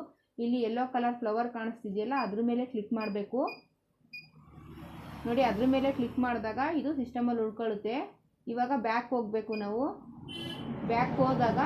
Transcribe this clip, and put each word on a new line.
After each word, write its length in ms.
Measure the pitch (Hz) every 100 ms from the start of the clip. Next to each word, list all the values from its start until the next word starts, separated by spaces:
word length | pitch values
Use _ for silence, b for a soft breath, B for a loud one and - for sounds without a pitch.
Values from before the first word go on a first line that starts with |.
| 320 b b -
ಇಲ್ಲಿ 220 | 233 247
ಯೆಲ್ಲೋ 320 | 226 233 247
ಕಲರ್ 260 | 247 240 240
ಫ್ಲವರ್ 300 | 220 220 240
ಕಾಣಿಸ್ತಿದೆಯಲ್ಲ 680 | 240 220 226 208 196 220 277
ಅದ್ರ 200 | 214 208
ಮೇಲೆ 220 | 240 240
ಕ್ಲಿಕ್ 280 | 254 226 208
ಮಾಡ್ಬೇಕು. 480 | 226 214 202 202 247 330 - - _ _ _ _ - - - - - - - - - - - 233
ನೋಡಿ, 160 | 240
ಅದ್ರ 220 | 254 196 254
ಮೇಲೆ 260 | 262 269
ಕ್ಲಿಕ್ 260 | 269 233 -
ಮಾಡಿದಾಗ 400 | 247 226 220 220 285 330
ಇದು 180 | 247
ಸಿಸ್ಟಮಲ್ಲಿ 480 | 294 240 247 240 233
ಉಳ್ಕೊಳ್ಳುತ್ತೆ. 520 | 220 214 226 208 214 262 - - _ _ -
ಇವಾಗ 260 | 240 247 269
ಬ್ಯಾಕ್ 340 | 220 233 240
ಹೋಗ್ಬೇಕು 440 | 247 214 220 214 214
ನಾವು. 260 | 202 220 294 403 - - - - - - - - 208
ಬ್ಯಾಕ್ 300 | 233 262 -
ಹೋದಾಗ 380 | 262 254 233 247